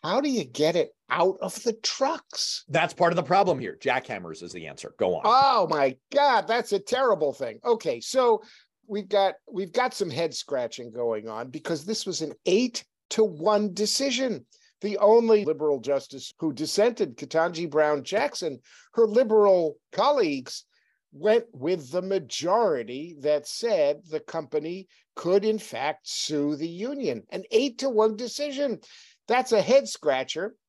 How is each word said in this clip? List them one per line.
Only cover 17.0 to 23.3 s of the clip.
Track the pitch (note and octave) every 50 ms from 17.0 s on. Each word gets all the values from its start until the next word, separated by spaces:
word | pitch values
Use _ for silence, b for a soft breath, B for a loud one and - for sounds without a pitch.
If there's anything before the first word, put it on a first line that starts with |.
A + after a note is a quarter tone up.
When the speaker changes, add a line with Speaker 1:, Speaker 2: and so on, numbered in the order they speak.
| G#3+ D3 A2+ -
Speaker 1:
Ketanji | - C3 - D#3+ D#3+ F3 F3+ D#3+ F3 E3
Brown | C3+ D#3 D3+ D3+ D3+ C#3+ B2+
Jackson, | - F#3 G#3 C4 D4 - - - D#3+ C3+ B2 b b b b b b b
her | - A#3
liberal | G#3+ G#3 A#3 C4+ A3 G#3+ A3 G#3 G3+ F#3+ F3+ E3+ D#3 C#3+ _ _ _ -
colleagues | - G#3 C4+ D4 C#4 G#3+ D#3+ C#3+ C3+ B2 - - - - _ _ _ _ _ _ _ _ _ _
went | C#3 D#3 G#3 A3 A#3 A3+ - -
with | C3 B2+ E3 F#3 F3 C#3+ B2
the | C#3+ F3+
majority | F#3 F#3+ G3 F#3+ D#3+ A2+ - - C3 E3+ F#3+ A3+ A#3 G3+ D#3+ B2+ A#2 G#2+ A#2+ C3+ D3+ F3 E3+ C#3+
that | C3 D3+